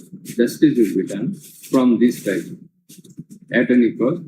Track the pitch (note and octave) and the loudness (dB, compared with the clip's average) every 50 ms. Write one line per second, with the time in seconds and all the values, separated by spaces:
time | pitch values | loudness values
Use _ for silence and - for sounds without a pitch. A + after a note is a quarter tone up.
0 | - - - - - - - - A#2+ A#2+ - - - D3+ B2+ A#2+ A2 F#2+ F2 F#2+ | -20 -20 -20 -18 -16 -6 -2 0 0 0 0 2 2 2 4 4 2 2 0 -2
1 | F2+ - G2+ G2+ - - - - - - - - - - C#3 C3 B2+ B2+ A#2 G#2 | -4 -4 -6 -6 -6 -6 -6 -8 -12 -20 -20 -20 -8 -2 0 2 4 4 4 4
2 | A#2 B2 - - - G2+ F#2+ - - - - - - - _ _ _ _ - - | 4 2 2 0 -4 -4 -4 -4 -6 -8 -12 -16 -18 -20 _ _ _ _ -20 -20
3 | - - - - - - - - _ - - A2+ B2 A#2+ B2 B2 A#2+ A2 - - | -20 -20 -20 -20 -20 -20 -20 -20 _ -4 -2 0 2 2 4 4 4 2 2 0
4 | A2 C3 E3+ - - | -2 -2 -2 -4 -8